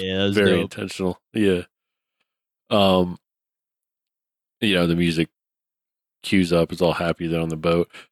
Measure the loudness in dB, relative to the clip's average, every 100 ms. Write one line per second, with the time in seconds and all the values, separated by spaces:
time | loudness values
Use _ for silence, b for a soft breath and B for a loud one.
0 | -6 -4 -2 2 2 2 -2 -8 -12 -6
1 | -6 -6 _ -2 0 0 -4 _ _ _
2 | _ _ _ _ _ _ _ 2 4 4
3 | 0 -6 _ _ _ _ _ _ _ _
4 | _ _ _ _ _ _ 0 2 2 2
5 | 0 0 -4 _ _ _ _ _ _ _
6 | _ _ -2 0 2 2 0 0 0 0
7 | -4 -4 -4 -4 -4 -4 -2 0 -2 B
8 | B